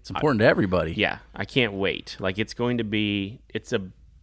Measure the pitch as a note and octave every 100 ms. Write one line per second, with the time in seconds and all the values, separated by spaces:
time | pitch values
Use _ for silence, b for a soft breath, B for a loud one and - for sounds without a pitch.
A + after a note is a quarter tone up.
0 | - - D3 A#2 A#2+ F#3 G2+ F2+ D#2+ F2+
1 | F#2 - - - G2+ C#3 A#2 G2 G2 -
2 | - - G2 F#2+ A2 - A#2+ A#2+ G#2+ G#2+
3 | G#2 G2+ G2 B2+ - A2 - A#2 F#2 -
4 | - -